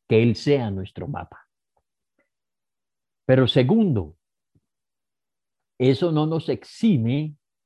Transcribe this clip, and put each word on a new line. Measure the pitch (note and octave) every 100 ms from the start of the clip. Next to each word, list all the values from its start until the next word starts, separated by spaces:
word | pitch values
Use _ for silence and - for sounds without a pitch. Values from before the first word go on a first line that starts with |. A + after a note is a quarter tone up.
| -
que | A2
Él | A#2 G#2+
sea | C#3+ C#3+ A2+
nuestro | F#2+ F#2 - F2
mapa. | F2 - - _ _ _ _ _ _ _ _ _ _ _ _ _ _ _ _ _ _ -
Pero | C3 B2
segundo, | C#3 B2 A3 G3+ A2+ D#2 - _ _ _ _ _ _ _ _ _ _ _ _ _ _ _ -
eso | B2+ C3+ F3
no | D#3 D#3
nos | D#3+ -
exime | B2+ - - A3+ D#3 A2+ C#3 D#3 D3 _ _